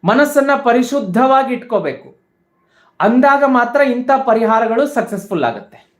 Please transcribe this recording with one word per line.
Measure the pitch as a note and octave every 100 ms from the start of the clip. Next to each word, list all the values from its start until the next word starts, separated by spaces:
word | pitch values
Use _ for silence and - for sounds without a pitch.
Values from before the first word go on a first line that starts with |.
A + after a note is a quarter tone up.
ಮನಸ್ಸನ್ನ | E3+ A#3 C#4+ D4 C#4 C#4
ಪರಿಶುದ್ಧವಾಗಿ | A#3+ A#3+ B3 C#4+ G3+ F3+ C4 C4+ C4
ಇಟ್ಕೋಬೇಕು. | B3 - G#3 E3 B2+ - _ _ _ _ _ _ _ _ _
ಅಂದಾಗ | F#3+ B3 C#4 C#4 C#4
ಮಾತ್ರ | B3+ A#3+ C4
ಇಂಥ | C#4 B3 B3 C4+ C4
ಪರಿಹಾರಗಳು | A3+ A3+ A3+ A3+ A3+ C#4+
ಸಕ್ಸಸ್‌ಫುಲ್ | B3 - G3+ - F3+
ಆಗುತ್ತೆ. | B2 G#2 F#2 - _ _